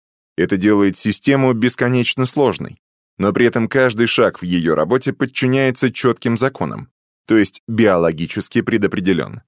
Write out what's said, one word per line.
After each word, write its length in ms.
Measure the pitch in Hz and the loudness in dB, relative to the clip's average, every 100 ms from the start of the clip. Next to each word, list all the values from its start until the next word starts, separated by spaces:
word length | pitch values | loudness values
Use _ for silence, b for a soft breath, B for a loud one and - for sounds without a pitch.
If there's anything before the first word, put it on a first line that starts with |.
| _ _ _ - | _ _ _ -4
Это 180 | 87 98 | -2 2
делает 420 | 101 104 101 92 | 2 4 2 0
систему 540 | - - - 139 131 | -4 -2 0 2 2
бесконечно 760 | 117 120 - 123 127 120 - 127 | 2 -2 0 0 0 -2 -2 -4
сложной, 540 | 147 131 80 - - _ _ _ - | 0 0 0 -8 -14 _ _ _ -4
но 160 | 98 | -2
при 120 | 92 120 | 2 2
этом 220 | 120 110 | 2 0
каждый 400 | 135 131 110 117 | 2 2 2 0
шаг 340 | - 110 - | 2 2 0
в 40 | 87 | -2
её 280 | 87 82 | 0 2
работе 380 | 78 78 131 135 | 0 0 0 -2
подчиняется 800 | 127 127 - 127 135 131 123 127 | -4 -6 -2 -2 0 0 0 -4
чётким 460 | 127 123 113 120 113 | 0 -2 0 -2 0
законам, 520 | 131 - 76 52 - _ _ _ - | -2 -2 -8 -8 -14 _ _ _ 0
то 100 | 110 | 2
есть 260 | 98 - - | 2 -2 -8
биологически 960 | 110 107 90 85 78 82 107 - 120 | 2 4 4 2 -2 -6 -6 -4 -4
предопределён. 800 | 101 110 101 - 92 87 53 - | -2 0 0 -2 0 -2 -2 -12